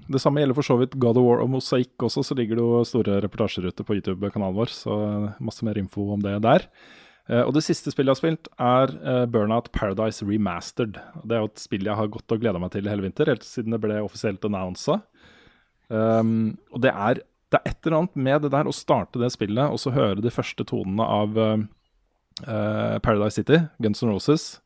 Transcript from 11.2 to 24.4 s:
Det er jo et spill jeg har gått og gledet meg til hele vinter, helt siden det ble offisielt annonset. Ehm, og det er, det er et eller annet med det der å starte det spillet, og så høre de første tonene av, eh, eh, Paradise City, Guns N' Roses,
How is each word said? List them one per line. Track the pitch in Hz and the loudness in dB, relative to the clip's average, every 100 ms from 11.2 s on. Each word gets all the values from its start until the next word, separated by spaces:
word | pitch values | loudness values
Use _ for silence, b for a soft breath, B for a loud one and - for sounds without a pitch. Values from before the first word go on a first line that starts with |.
Det | 110 113 | -4 -2
er | |
jo | 107 | -2
et | - | -6
spill | - 104 98 | -6 -4 -2
jeg | 104 | -2
har | 107 | -4
gått | 104 - | -4 -4
og | 113 | 0
gledet | 113 90 | 0 -2
meg | 90 | -4
til | 104 101 | -4 -4
hele | 104 95 | -2 -4
vinter, | - 156 | 0 0
helt | 120 - | 0 -4
siden | - 110 | -8 -4
det | 113 | -2
ble | 107 107 | -2 -2
offisielt | 101 - 110 95 107 | -4 -4 -4 -2 -4
annonset. | 101 92 90 - 185 - b b b b b b b - | -4 -6 -6 -2 -2 -4 b b b b b b b -6
Ehm, | 110 110 113 113 113 110 - _ | 0 2 2 2 2 0 -4 _
og | 120 | 0
det | 127 | 0
er, | 92 104 131 - _ - | 2 0 0 -4 _ -2
det | - | 0
er | - | 0
et | - 165 | -4 0
eller | 156 | 0
annet | 180 147 | 0 0
med | 131 147 | 0 2
det | 147 | 2
der | 139 143 | 0 0
å | |
starte | - - 139 90 127 | -4 0 0 0 -2
det | 123 | -2
spillet, | - 101 107 143 | -2 -2 0 0
og | 120 | 0
så | 135 | -2
høre | 131 107 98 | 2 2 2
de | 117 | -2
første | - - - 107 | -2 -6 -6 -6
tonene | 120 95 101 113 | -4 -2 -2 0
av, | 104 107 110 | 0 0 2
eh, | 110 107 104 _ _ _ _ _ _ - - | 2 2 -2 _ _ _ _ _ _ -16 -8
eh, | 107 107 107 110 107 | -4 -2 -2 -2 -2
Paradise | - 107 104 107 | 0 2 2 0
City, | 104 156 160 - | 4 4 4 0
Guns | 107 101 | -2 0
N' | 120 | 0
Roses, | 98 - 156 | 0 2 0